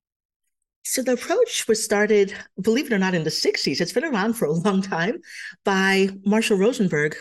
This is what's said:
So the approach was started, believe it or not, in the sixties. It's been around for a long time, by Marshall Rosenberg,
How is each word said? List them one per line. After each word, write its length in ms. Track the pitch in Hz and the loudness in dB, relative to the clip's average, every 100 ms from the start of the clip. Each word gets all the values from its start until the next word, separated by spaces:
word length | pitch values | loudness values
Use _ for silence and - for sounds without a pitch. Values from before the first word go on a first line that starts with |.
| _ _ _ _ _ _ _ _ | _ _ _ _ _ _ _ _
So 180 | - 254 | -6 -4
the 120 | 254 | -2
approach 540 | 247 - 427 466 - - | -2 0 0 0 0 -2
was 160 | 220 | -2
started, 520 | - 208 208 208 196 - - - | 0 0 4 4 2 -2 -14 -4
believe 240 | 220 240 277 | 0 0 0
it 80 | |
or 60 | 196 | 0
not, 160 | 185 175 | 0 0
in 80 | |
the 80 | 156 | -2
sixties. 500 | - 403 - - 135 | -2 -2 0 -2 -2
It's 120 | 170 | -2
been 120 | 240 320 | -2 -2
around 280 | 208 220 | 0 0
for 120 | 220 151 | 0 0
a 60 | |
long 320 | 165 208 190 | 0 0 0
time, 360 | 190 165 185 339 - - - - 208 | -2 -2 -4 -4 -10 -16 -16 -6 -2
by 440 | 190 190 190 196 196 | 2 4 4 2 0
Marshall 360 | 202 214 220 196 | 0 2 2 2
Rosenberg, 560 | 214 269 180 151 151 - | 2 2 0 0 -2 -2